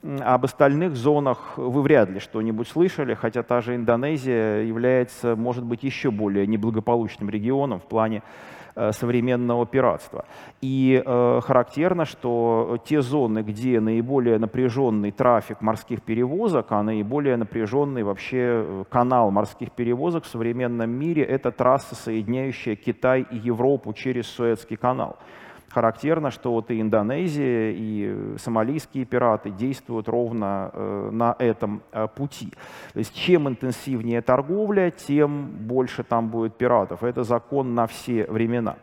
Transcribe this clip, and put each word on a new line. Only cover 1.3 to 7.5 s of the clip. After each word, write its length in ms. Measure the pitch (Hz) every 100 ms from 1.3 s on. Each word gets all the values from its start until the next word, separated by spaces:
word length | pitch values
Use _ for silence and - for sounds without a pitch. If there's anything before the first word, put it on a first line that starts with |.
| 120 - -
вы 240 | 127 127
вряд 260 | 139 147 101
ли 100 | 95
что-нибудь 480 | - 110 110 110 117
слышали, 460 | - 180 - 135
хотя 300 | 110 120 120
та 180 | 113 123
же 160 | 120 123
Индонезия 840 | 117 117 139 156 131 120 110 104
является, 760 | 113 113 123 131 123 - 120 113
может 280 | 120 123
быть, 180 | 120 117
еще 280 | 135 - 143
более 360 | 104 104 98 101
неблагополучным 800 | 110 110 110 107 120 110 - 101
регионом 500 | 104 107